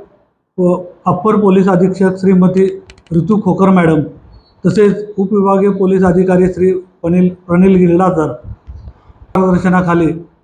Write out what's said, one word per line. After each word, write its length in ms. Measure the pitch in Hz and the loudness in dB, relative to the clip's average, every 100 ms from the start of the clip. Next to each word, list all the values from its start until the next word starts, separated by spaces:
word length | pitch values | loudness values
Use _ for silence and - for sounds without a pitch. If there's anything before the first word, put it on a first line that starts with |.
| - _ _ _ _ - | -14 _ _ _ _ -4
प-, 260 | 180 175 - - 185 | -2 -2 -6 -6 -4
अप्पर 300 | 175 214 202 | -2 -2 0
पोलीस 320 | 196 190 190 | 2 2 2
अधीक्षक 500 | 175 190 185 190 185 | 2 0 0 -2 0
श्रीमती 640 | 185 185 180 185 190 - - - _ | 0 2 2 2 -2 -4 -16 -20 _
ऋतू 280 | 165 165 214 | -4 0 -2
खोकर 300 | 190 175 190 | 0 0 2
मॅडम, 300 | 185 165 156 139 - - - _ _ 180 | 4 2 0 -2 -10 -20 -20 _ _ -2
तसेच 480 | 214 208 - - - | 2 2 0 -6 -6
उपविभागीय 540 | 190 208 196 196 202 | -2 0 0 0 0
पोलीस 340 | 190 190 190 | 0 0 2
अधिकारी 420 | 185 175 185 180 180 | 2 2 2 2 0
श्री 260 | 175 185 185 - _ | 0 -2 -2 -8 _
पनिल-, 320 | 170 180 180 | -2 0 0
प्रणील 420 | 180 - 175 196 185 | -2 -4 2 4 4
गिल्डा 340 | 180 170 185 | 2 2 0
सर 220 | 160 151 - - - - - - - _ - - 190 | 0 -4 -6 -16 -18 -20 -20 -20 -20 _ -20 -8 -2
मार्गदर्शनाखाली 880 | 185 180 185 180 175 170 160 - - _ | 0 0 0 -2 0 0 -2 -4 -12 _